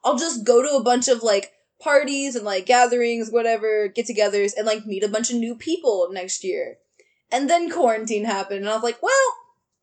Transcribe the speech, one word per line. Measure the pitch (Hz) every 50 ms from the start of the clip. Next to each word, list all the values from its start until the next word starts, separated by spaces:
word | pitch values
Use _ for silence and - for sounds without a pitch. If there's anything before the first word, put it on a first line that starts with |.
| -
I'll | 240 277 247
just | 320 330 311 240 202
go | 233 240 240
to | 262 294 285
a | 269 220
bunch | 247 247 254 247
of, | 277 247 226 220
like, | 226 202 202 - - _ _ _ _ _ _
parties | - 311 285 277 294 285 277 277 277 277 240
and, | 240 208
like, | 208 196 185 185
gatherings, | 190 247 247 247 240 240 247 240 233 233 233 220 214
whatever, | 220 233 226 233 226 214 214 220 214 214 214
get-togethers, | 196 196 233 226 - 233 202 208 202 196 202 202 208 202
and, | 202 214
like, | 226 214 220 214
meet | 214 202 190 208
a |
bunch | 208 208 220 233 226
of | 240
new | 240 233 226 240
people | 233 - 330 330 359 - 254 208 185 175 175
next | 190 190 180 185 - - -
year." | 190 170 156 143 123 - _ _ _ _ _ _ _ _ _ _ _
And | - 254 285 269
then | 339 339 349 330
quarantine | - 339 311 240 226 220 220 220 226 208 208
happened, | 233 202 196 190 196 202 196
and | 202 208
I | 220
was | 226 233
like, | 240 226 -
"Well, | - 427 523 539 539 508 - - - _ _ _ _ _ _ _